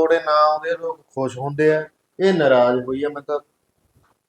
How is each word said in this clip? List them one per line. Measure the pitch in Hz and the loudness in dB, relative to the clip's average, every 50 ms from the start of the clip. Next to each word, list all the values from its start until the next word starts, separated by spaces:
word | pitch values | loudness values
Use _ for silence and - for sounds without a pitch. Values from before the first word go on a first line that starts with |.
ਜਿਹੜੇ | 160 160 165 165 160 | 4 4 2 0 0
ਨਾਂ | 156 151 151 151 | 0 2 4 4
ਆਉਂਦੇ | 151 151 156 156 165 | 4 2 0 -4 -6
ਲੋਕ | 170 165 165 165 165 _ _ _ - | -8 -6 -8 -10 -10 _ _ _ -8
ਖੁਸ਼ | 135 131 127 123 127 | -6 -6 -6 -6 -8
ਹੁੰਦੇ | 135 143 143 143 151 156 156 | -10 -8 -4 0 2 2 2
ਆ, | 156 156 151 _ _ _ _ _ - | 0 -2 -8 _ _ _ _ _ -2
ਇਹ | 185 196 190 | 0 0 2
ਨਾਰਾਜ਼ | 165 147 135 127 123 123 123 127 127 | 2 2 4 4 4 4 2 2 -2
ਹੋਈ | 127 127 131 135 | -4 -6 -6 -4
ਆ। | 143 147 | -4 -6
ਮੈਂ | 143 143 | -6 -8
ਤਾਂ | 143 - 147 147 - _ _ _ _ _ _ _ _ _ _ _ _ _ _ _ _ | -8 -6 -6 -8 -8 _ _ _ _ _ _ _ _ _ _ _ _ _ _ _ _